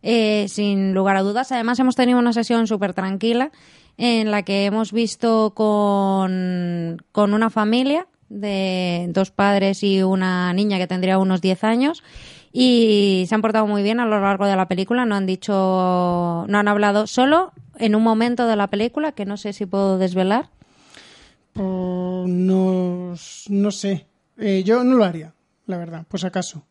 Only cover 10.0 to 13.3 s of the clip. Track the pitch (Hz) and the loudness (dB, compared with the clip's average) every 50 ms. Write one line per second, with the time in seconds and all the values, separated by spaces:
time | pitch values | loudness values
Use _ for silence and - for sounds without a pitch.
10 | 190 190 190 190 185 185 185 180 180 180 175 185 208 214 196 185 185 175 185 180 | 2 2 2 0 0 0 0 0 0 0 0 0 0 0 0 -2 -2 -2 -2 -2
11 | 185 185 190 190 190 190 185 180 170 185 185 - - 220 226 240 262 294 339 - | 0 2 2 2 2 2 0 0 2 0 0 0 0 0 0 2 0 0 -2 -4
12 | _ - - - - - - - - _ _ 247 254 254 247 240 226 220 214 202 | _ -20 -20 -20 -20 -20 -20 -20 -20 _ _ 2 4 4 6 4 4 4 4 4
13 | 202 202 190 185 185 175 | 4 2 2 0 0 0